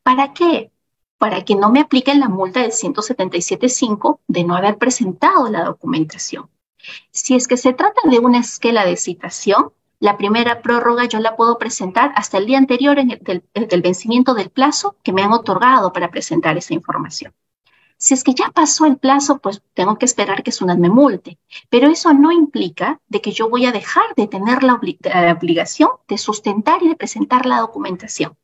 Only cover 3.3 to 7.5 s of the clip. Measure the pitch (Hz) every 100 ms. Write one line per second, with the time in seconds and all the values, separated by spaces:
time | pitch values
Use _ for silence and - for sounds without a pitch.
3.3 | 175 - 190 254 - 240 208 220 - -
4.3 | 170 175 175 202 208 247 - 190 180 311
5.3 | 381 233 196 170 - - 156 156 - -
6.3 | - - _ _ _ - - _ - -
7.3 | 254 -